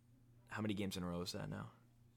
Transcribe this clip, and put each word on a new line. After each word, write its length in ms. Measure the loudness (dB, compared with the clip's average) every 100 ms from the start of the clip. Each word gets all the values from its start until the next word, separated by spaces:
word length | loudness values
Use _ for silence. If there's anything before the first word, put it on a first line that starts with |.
| -20 -20 -20 -20 -6
how 140 | 0
many 120 | 2
games 220 | 2 2 0
in 60 |
a 40 | 0
row 140 | 0
is 120 | 0
that 180 | -2 -2
now? 160 | -2 -4 -10 -20 -20 -20